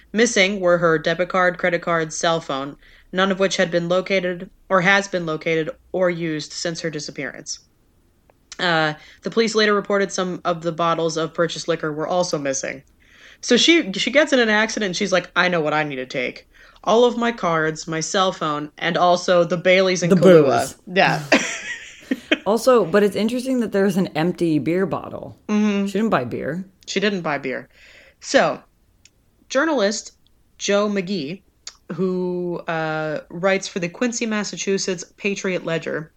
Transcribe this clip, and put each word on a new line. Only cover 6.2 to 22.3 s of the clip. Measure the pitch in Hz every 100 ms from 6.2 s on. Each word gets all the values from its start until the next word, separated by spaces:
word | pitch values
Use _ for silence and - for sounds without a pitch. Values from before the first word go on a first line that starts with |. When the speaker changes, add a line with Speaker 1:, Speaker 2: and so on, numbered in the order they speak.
| 165 151 147
Speaker 1:
since | - 175 165
her | 165
disappearance. | 151 143 156 131 - - - _ _ _ _ _ _ _ _ - -
Uh, | 180 160 156 151 - -
the | 196
police | 220 220
later | 214 208
reported | 202 - 202 196
some | 190 185 170
of | 175 170
the | 170
bottles | 165 170 165 165 160
of | 160
purchased | - 170 151 -
liquor | 165 156
were | 151 156
also | 180 175 151
missing. | 139 135 - 135 - _ _ - - -
So | - 240
she, | - 339 190
she | 190 240
gets | 269 302
in | 262
an | 226
accident | 214 214 - 196
and | 175
she's | 196
like, | 180 - 175
"I | 180
know | 175
what | 151
I | 151
need | 151 131
to | 131
take. | 139 127 - - _ - -
All | - 226
of | 247 233
my | 233
cards, | 233 180 160 156 156 -
my | 160
cell | 160 196 190
phone, | 180 160 147 147 -
and | 160 160
also | 180 180 - 175
the | 170 175
Baileys | 185 185 190 175
and | 170
Speaker 2:
The | 185
Speaker 1:
Kahlua." | 185 165 139 123
Speaker 2:
booze. | 135 - -
Speaker 1:
Yeah. | 180 147 147 147
<laughs> | - - - - - - - - 262 -